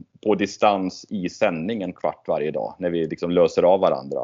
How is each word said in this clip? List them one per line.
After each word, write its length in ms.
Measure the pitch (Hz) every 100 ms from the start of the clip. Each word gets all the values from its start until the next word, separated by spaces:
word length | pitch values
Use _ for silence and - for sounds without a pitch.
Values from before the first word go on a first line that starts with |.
| - _
på 120 | 107 98
distans 720 | 101 - 107 101 92 - -
i 200 | 104 87
sändning 520 | - 104 80 85 113
en 120 | 92
kvart 340 | - 85 - -
varje 240 | 80 76
dag 240 | 71 53 -
när 100 | 90
vi 180 | 85 80
liksom 240 | 85 85
löser 320 | 87 85 -
av 160 | 87 95
varandra. 400 | 90 71 67 69